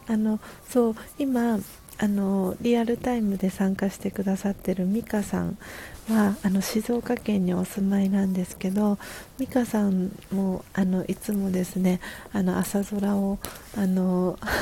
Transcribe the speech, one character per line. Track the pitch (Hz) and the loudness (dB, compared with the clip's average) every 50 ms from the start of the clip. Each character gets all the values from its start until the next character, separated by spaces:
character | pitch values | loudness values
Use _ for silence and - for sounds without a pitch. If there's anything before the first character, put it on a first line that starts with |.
| - - | -2 -2
あ | 226 | 0
の、 | 214 214 220 214 214 - - - - - - | 2 2 2 2 0 -2 -8 -18 -18 -10 -2
そ | - 254 233 226 | 2 2 4 2
う、 | 220 - - - - - | 2 -2 -6 -10 -6 -2
今、 | 285 269 254 240 233 240 226 196 196 - - - - - - - | 0 0 2 2 2 2 2 0 -2 -4 -12 -20 -20 -18 -6 -2
あ | - 208 | 0 0
の、 | 202 202 196 190 196 196 185 185 - - | 2 2 2 2 2 2 2 0 -2 0
リ | - 240 240 233 | 0 2 2 2
ア | 226 | 2
ル | 226 240 233 | 2 0 -2
タ | - 254 247 | 0 0 0
イ | 240 | 0
ム | 220 202 196 185 | 0 0 0 0
で | - 190 | 0 0
参 | - - 196 190 190 | 0 2 0 0 2
加 | - 202 196 | 0 0 -2
し | - - | -2 -4
て | - 196 | -6 -6
く | - - 196 | -4 -2 -2
だ | 196 190 185 | 0 0 0
さ | - 208 | 0 -2
っ | 202 | -4
て | - - - | -2 -2 -2
る | 185 185 180 | -2 0 0
ミ | 185 202 233 | 0 0 0
カ | 233 - - 208 196 | -2 -2 -2 -2 -2
さ | - - 180 | 0 -2 -2
ん | 175 170 - - - - - - - - - - - - | -2 -2 -4 -6 -10 -14 -14 -14 -14 -16 -16 -10 -4 0
は、 | 220 220 208 202 202 - - | 2 4 4 4 2 0 0
あ | 196 | 0
の、 | 185 196 | 2 2
静 | 190 - - 220 220 - 240 | 0 0 0 -2 0 0 0
岡 | 240 226 - 247 233 | -2 0 -2 -2 -2
県 | - - 214 196 180 180 | 0 0 2 2 2 2
に | 180 | 2
お | 180 180 | 0 -2
住 | - - - 196 190 | -2 -2 -2 0 2
ま | 196 196 | 4 4
い | 196 190 | 4 4
な | 196 196 196 | 4 2 2
ん | 190 185 | 2 2
で | 185 180 | 0 -2
す | - - | -2 -4
け | - - 190 | -4 -4 -2
ど、 | 190 208 214 208 202 - - - - - - - - - | 2 2 4 2 2 0 -2 -8 -14 -14 -16 -12 -8 -6
ミ | 262 254 | -4 0
カ | - 262 240 | 2 2 2
さ | 226 - 214 208 202 | 2 2 2 2 4
ん | 190 190 180 190 - - - - | 2 2 0 -2 -4 -8 -8 -4
も、 | 196 190 196 190 185 - - - - | -2 0 0 0 0 -2 -4 -4 -2
あ | 190 196 | 0 2
の、 | 185 185 185 - | 2 2 2 0
い | - 190 | -2 -4
つ | - - - 208 | -4 -4 -4 -2
も | 196 196 190 | -2 0 0
で | 185 185 185 | 0 0 -2
す | 180 - 185 | -2 0 2
ね、 | 185 180 180 180 - - - - - - - | 2 2 2 2 -2 -8 -14 -14 -12 -6 -2
あ | 202 185 | 0 0
の、 | 185 180 185 | 2 2 0
朝 | 180 - - 202 202 | 0 0 0 -2 -2
空 | - 208 202 196 202 202 | -2 -2 -2 0 0 2
を、 | 196 196 196 196 196 - - - - - - - | 2 2 0 -2 -2 -6 -8 -12 -14 -16 -10 -4
あ | 220 196 185 | -2 0 2
の、 | 185 185 185 185 180 180 180 180 156 - - 214 - - | 2 2 2 2 2 2 2 0 0 -2 -4 -4 0 2